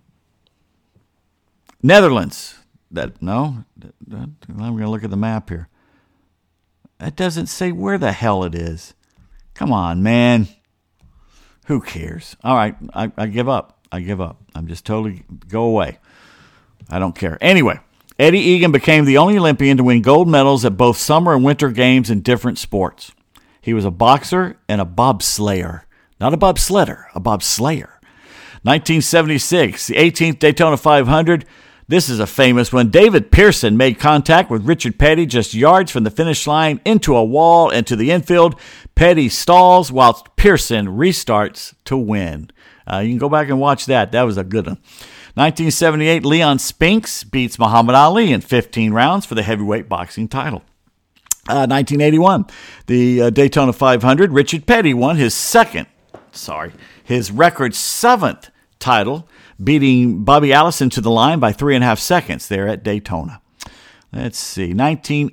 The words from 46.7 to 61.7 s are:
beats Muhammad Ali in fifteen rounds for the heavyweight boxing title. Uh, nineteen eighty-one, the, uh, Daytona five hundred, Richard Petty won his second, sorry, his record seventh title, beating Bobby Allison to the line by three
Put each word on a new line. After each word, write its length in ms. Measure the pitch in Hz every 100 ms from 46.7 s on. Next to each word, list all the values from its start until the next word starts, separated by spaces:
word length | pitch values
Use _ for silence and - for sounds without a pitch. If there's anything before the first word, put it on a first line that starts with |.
| - 165 214 - -
beats 340 | - 135 123 -
Muhammad 360 | 113 117 117
Ali 380 | 127 151 202 214
in 80 | 120
fifteen 520 | - 123 - - 110
rounds 320 | 107 131 196
for 120 | - 113
the 80 |
heavyweight 440 | 98 110 104 104 -
boxing 380 | 90 90 - 110
title. 360 | 135 143 101 - _ _ _ _ _ - - -
Uh, 180 | 135 131
nineteen 340 | 135 139 147
eighty-one, 460 | 147 156 185 190 196 - - - -
the, 360 | 123 123 123
uh, 80 | 120
Daytona 420 | 113 139 151 131
five 300 | 113 131 123
hundred, 300 | 123 139 196
Richard 340 | 139 139 165 -
Petty 260 | 233 175
won 240 | 123 131 165
his 160 | 120
second, 540 | - - 233 226 82 - _ _ - _
sorry, 400 | - - 78 82 - - _
his 280 | - 123 98
record 460 | 107 170 - 127 -
seventh 760 | - - 240 247 143 - - _ _ -
title, 480 | 131 117 101 151 - _ - -
beating 600 | 98 151 139 127 123 92
Bobby 280 | 107 147 143
Allison 380 | 139 165 - 131
to 100 | -
the 120 | 110
line 260 | 113 127 165
by 140 | 117
three 240 | 101 143